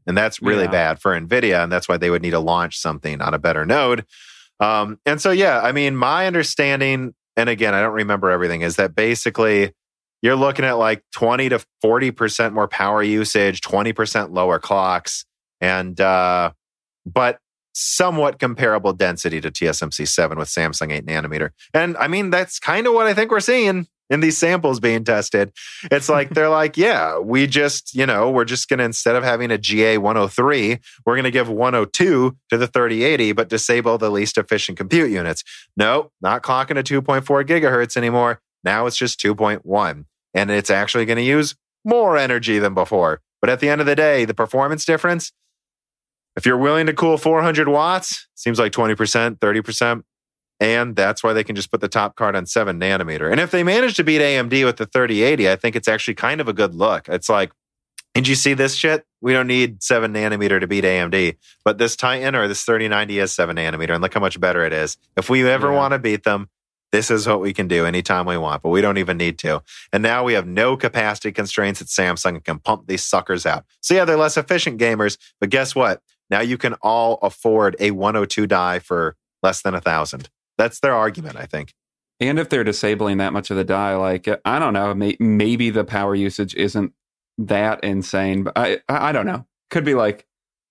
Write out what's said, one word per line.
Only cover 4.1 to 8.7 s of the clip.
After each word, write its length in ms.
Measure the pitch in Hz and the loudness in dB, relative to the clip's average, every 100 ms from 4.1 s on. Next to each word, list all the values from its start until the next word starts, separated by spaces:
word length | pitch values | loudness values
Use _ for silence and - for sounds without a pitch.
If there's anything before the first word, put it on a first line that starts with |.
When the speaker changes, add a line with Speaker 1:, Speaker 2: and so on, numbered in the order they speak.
| - - - _ - | -18 -20 -20 _ -4
Speaker 1:
Um, 400 | 104 110 104 107 147 | 0 0 -2 -4 -4
and 160 | 147 | 0
so, 80 | 196 | 0
yeah, 320 | 185 190 123 | 2 2 2
I 120 | 117 | 0
mean, 220 | 139 143 131 | 0 0 0
my 300 | 123 160 190 | 0 0 0
understanding, 880 | 175 151 - 143 139 135 131 127 - _ - | 0 -2 -2 0 0 0 -2 -4 -12 _ -2
and 120 | 117 | -2
again, 240 | 113 110 | 0 0
I 80 | 98 | 2
don't 120 | 110 | 0
remember 360 | 110 104 101 92 | 0 -2 0 2
everything, 320 | 90 87 85 | 2 0 -2
is 160 | 85 | -4